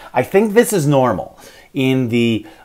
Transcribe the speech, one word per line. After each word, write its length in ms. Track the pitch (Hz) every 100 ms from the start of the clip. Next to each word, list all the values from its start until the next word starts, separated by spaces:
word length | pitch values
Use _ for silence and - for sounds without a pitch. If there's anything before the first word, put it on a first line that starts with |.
| -
I 100 | -
think 300 | 131 196 220
this 180 | 202 247
is 160 | 202 143
normal 500 | 143 127 92 - - - - -
in 340 | - 131 131 123
the 400 | 117 117 110 - -